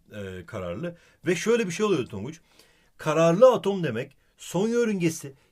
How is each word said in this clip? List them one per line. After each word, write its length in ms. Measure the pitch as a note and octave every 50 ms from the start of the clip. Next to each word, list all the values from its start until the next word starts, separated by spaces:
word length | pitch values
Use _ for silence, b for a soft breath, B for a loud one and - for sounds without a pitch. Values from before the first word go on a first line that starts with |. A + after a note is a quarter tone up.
| _ -
e, 340 | G#2 G#2 G2 F#2 F#2 F2+ E2+
kararlı. 500 | - - G2 F#2 F2 F2 A2 E3 E3+ E3+ b b b b b -
Ve 100 | E3+ F#3
şöyle 300 | E3 - G#3+ A#3+ A#3 A3+
bir 60 | F3+
şey 140 | E3 - G#3+
oluyor 200 | G#3 F3+ C3+ G#2+
Tonguç. 340 | - G#2+ F#2+ G#2+ C#3+ E3 - b b b b b b b b b b b
Kararlı 560 | - - D#3 D3+ D#3+ E3 E3 E3+ G#3 B3+ B3+
atom 320 | A3+ G3 E3 G3 G3+ F#3+ E3+
demek, 320 | C3+ G#2+ A#2 C#3 - _ _ _ _ _ _
son 300 | - - - F3 G#3+ A3+
yörüngesi 640 | A#3 A#3+ A#3 A3 G3+ F#3 E3+ D#3+ D#3+ - - C3+ b b b b